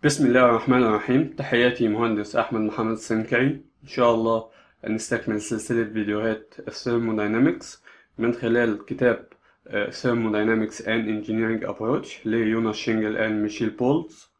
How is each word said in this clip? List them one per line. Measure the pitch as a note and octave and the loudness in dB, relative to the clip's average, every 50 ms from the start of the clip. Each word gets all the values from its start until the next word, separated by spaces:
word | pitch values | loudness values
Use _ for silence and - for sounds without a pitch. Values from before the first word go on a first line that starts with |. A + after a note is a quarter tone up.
| - | 4
بسم | D3 C#3+ - D3+ | 2 2 4 4
الله | B2 A#2+ B2+ B2+ | 4 6 6 6
الرحمن | B2 A#2 A2+ - C3 B2+ B2 B2 | 6 6 4 2 2 4 4 4
الرحيم. | A2 G#2+ G#2 - - B2 C3+ D#3+ - - | 4 2 0 0 2 2 2 2 0 -4
تحياتي | - B2+ - - A#2+ A#2+ B2 A#2+ - A#2+ A2 | -8 -6 0 2 4 4 4 2 2 0 0
مهندس | G#2+ A2 A#2 A2+ A2 G#2 G#2 - - | 2 0 0 0 0 -2 -4 -2 -2
أحمد | A#2 A2 - A#2+ A2 | -2 -2 0 -2 -2
محمد | G#2+ G#2+ - - A2+ A2 A2+ | -2 -2 -2 -2 -2 -2 -4
السنكري. | A2 - - A2+ A2 A2 - C3 A#2+ B2+ C#3+ C#3+ - - _ _ _ - | -6 -4 -4 -2 -2 -2 0 0 2 2 2 0 -4 -10 _ _ _ -20
إن | - | -10
شاء | - - B2 A#2+ A#2 | -2 2 4 4 4
الله | A2+ A2+ A2+ A2+ A2+ A2+ - _ _ _ _ _ _ - G#2+ | 4 2 2 0 0 -2 -6 _ _ _ _ _ _ -6 -6
نستكمل | A2 A2 - - A#2+ A2+ - - A2 G#2+ | -4 -4 -2 -4 -4 -4 -2 -2 -4 -4
سلسلة | G#2 - A#2 G#2+ - - A#2+ A#2 A2+ | -4 -4 -6 -6 -4 -2 0 0 0
فيديوهات | G#2+ G#2+ A2 G#2 G2+ G#2 G#2 A2 A2+ A2 A2 - _ - - - - | -2 -4 -4 -2 -2 -2 -2 0 -2 -2 -4 -8 _ -20 -14 -14 -14
الثيرموداينامكس | - - - B2+ A#2+ A#2+ A#2 A2+ A2 A2 G#2 G#2 A2 A2+ C3 D#3 F3 - - - - - _ - - - _ _ _ - | -12 -8 -4 -2 -2 0 0 0 -2 -2 0 0 2 2 2 2 2 -2 -10 -18 -20 -20 _ -20 -20 -20 _ _ _ -2
من | A2+ A#2 A#2 | -2 -2 -2
خلال | - B2 A2+ A2+ A#2+ A#2+ A2+ G#2 G#2 - | -2 0 2 2 4 2 2 0 -2 -6
كتاب، | - C3 - C3 B2 A2+ - - _ - _ _ _ _ _ _ - | -10 -4 0 2 2 2 0 -4 _ -20 _ _ _ _ _ _ -6
آه، | - G#2 G#2 G2+ | -4 -4 -4 -4
Thermodynamics | - - - B2+ A#2 A#2 A2+ A2 G#2+ G#2 G#2+ A2 A2+ A2 G#2+ G#2+ - | -6 -4 -2 0 0 2 0 0 0 2 2 2 2 2 0 -2 -6
and | - - G2+ A2 A2+ A2+ G#2+ | -8 -4 -2 -2 -2 0 -2
Engineering | G#2+ G#2+ G#2 - G#2+ A2 A#2 A2+ A2+ A2 - - | -4 -4 -4 -4 -2 -2 0 0 -2 -2 -4 -6
Approach | G#2 - A2 A2+ C3 - - - - - - | -6 -4 -2 -2 -2 -2 -4 -8 -16 -8 -4
ليوناس | A2 A2 A#2 A2 A2 A2+ A2+ A2+ A2 G#2+ | -2 0 0 2 2 2 2 0 0 -2
شينجل | - - - A2+ A2 G#2+ G#2+ G#2+ - | -2 -2 -2 0 0 0 0 0 -2
and | A2 A2 G#2+ | 0 0 0
ميشيل | G#2+ G#2 G#2+ G#2 - A#2+ A2 | 0 -2 -2 -2 -2 -4 -4
بولتز | G#2+ - B2 B2+ C#3+ E3 E3+ - - - - _ _ _ | -2 0 0 2 2 0 -2 -6 -16 -20 -20 _ _ _